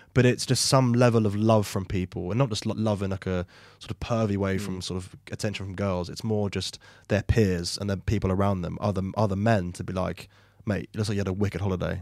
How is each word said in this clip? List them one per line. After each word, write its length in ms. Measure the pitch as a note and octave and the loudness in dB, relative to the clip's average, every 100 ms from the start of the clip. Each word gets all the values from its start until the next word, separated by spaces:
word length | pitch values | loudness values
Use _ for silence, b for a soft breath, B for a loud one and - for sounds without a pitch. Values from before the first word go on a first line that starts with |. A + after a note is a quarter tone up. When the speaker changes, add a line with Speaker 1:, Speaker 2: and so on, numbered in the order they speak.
| B | B
Speaker 1:
but 120 | A2+ B2 | 4 4
it's 200 | A#2+ - | 4 0
just 200 | B2+ - | 0 4
some 280 | C3+ B2+ | 4 4
level 320 | A#2+ B2 A2+ G#2+ | 6 6 6 2
of 100 | G#2 | 2
love 320 | A2 A2 G2+ | 4 4 4
from 180 | G2+ F#2 | -4 -4
people, 460 | G2 F2+ - F2+ | -4 -4 -4 -4
and 60 | A2 | 0
not 80 | C3 | 0
just 160 | G#2 A2 | -2 -4
lo-, 80 | G#2+ | -2
love 240 | A2 G2+ | 0 0
in, 80 | G2 | -2
like, 160 | F#2+ - | -4 -2
a 180 | F2+ F2+ b b b | -2 -4 b b b
sort 120 | - | -10
of 80 | G#2 | -8
pervy 380 | - A2+ A2 G2+ | -2 0 0 0
way 180 | G2 F#2+ | 0 -2
Speaker 2:
Mm. 40 | |
Speaker 1:
from 200 | G2 F#2+ | -4 -6
sort 160 | - F2+ | -6 -8
of 100 | F#2 - - | -8 -16 -14
attention 360 | - A2 G2 G2 | -6 -6 -4 -8
from 100 | F#2 | -4
girls. 340 | G2+ F2+ F2 | -2 -2 -4
It's 140 | - | -6
more 260 | A2+ G#2+ G#2 | -2 0 0
just 300 | F#2+ F2+ - b b b | -2 -6 -10 b b b
their 120 | G2+ | 0
peers 540 | - A#2+ G2+ F2+ E2+ - | 2 4 4 2 -2 -4
and 120 | G2+ | -4
the 80 | F#2+ | -4
people 340 | - G#2 F#2+ | 0 0 2
around 300 | F#2+ G2+ F#2+ | 2 2 2
them, 160 | E2+ E2+ | -2 -2
other, 220 | G#2 F#2+ F#2+ - | -2 -2 -2 0
other 180 | G#2+ G2 | 0 2
men, 360 | G#2+ A2 F2 | 2 2 0
to 100 | F2 | -6
be 100 | - | -6
like, 340 | F#2 F2+ E2 - b b b - | -4 -4 -6 -14 b b b -4
"Mate, 240 | F#2+ - | -4 -4
it 40 | G#2 | -4
looks 120 | G#2 | -2
like 60 | G2+ | 0
you 40 | |
had 60 | F#2+ | -2
a 60 | |
wicked 280 | F#2 G2+ F2+ | 0 -2 0
holiday. 400 | G2+ F2+ E2+ F#2 | -2 -2 -2 -4